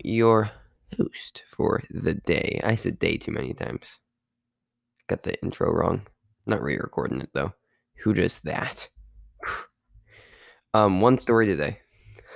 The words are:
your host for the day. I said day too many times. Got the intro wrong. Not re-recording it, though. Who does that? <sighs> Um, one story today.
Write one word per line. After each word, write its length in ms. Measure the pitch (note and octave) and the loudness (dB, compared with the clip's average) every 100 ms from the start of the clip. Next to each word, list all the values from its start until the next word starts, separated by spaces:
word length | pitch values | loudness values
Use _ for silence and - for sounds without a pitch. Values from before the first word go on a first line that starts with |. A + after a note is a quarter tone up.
your 480 | - A2+ A2+ A2 G#2+ - - _ _ - | -2 4 6 6 2 -6 -20 _ _ -4
host 460 | - - - - - | -4 -4 -16 -18 -12
for 340 | - - - - | -2 0 0 -4
the 240 | - - E2 | -4 -2 -2
day. 440 | - D#2+ - - | 0 0 0 -2
I 120 | G#2+ A2+ | 0 0
said 240 | - - | -2 -2
day 180 | - - | -2 -2
too 140 | - | -4
many 220 | - C2 | -6 -6
times. 460 | - - - - - _ _ _ _ _ _ _ _ _ _ - | -6 -8 -8 -12 -20 _ _ _ _ _ _ _ _ _ _ -6
Got 160 | - | -6
the 180 | - - | -4 -6
intro 280 | - - E2 | -6 -2 0
wrong. 360 | D#2+ E2+ F#2 - _ _ _ - | 2 0 -2 -6 _ _ _ -4
Not 160 | G#2+ | -2
re-recording 580 | C#2 A#1 - - C2 C2 | -2 -4 -4 -4 -4 -4
it, 80 | - | -4
though. 200 | C#2 D2+ - _ _ _ - | -4 -4 -6 _ _ _ -4
Who 140 | G#2+ | 0
does 260 | F#2+ F#2 - | 2 2 -2
that? 480 | D2+ D2 - - - - - - - _ - | -6 -6 -6 -8 -12 -16 -20 -20 -20 _ -10
<sighs> 40 | - - _ _ - _ - - - - _ _ | -10 -12 _ _ -20 _ -20 -20 -20 -20 _ _
Um, 280 | A2 G#2 F#2 | 4 4 6
one 180 | A#2 B2+ | 6 4
story 280 | - A2+ A2 | 4 4 4
today. 320 | D#2 C#2+ - _ _ - - - | 2 -2 -4 _ _ -20 -20 -20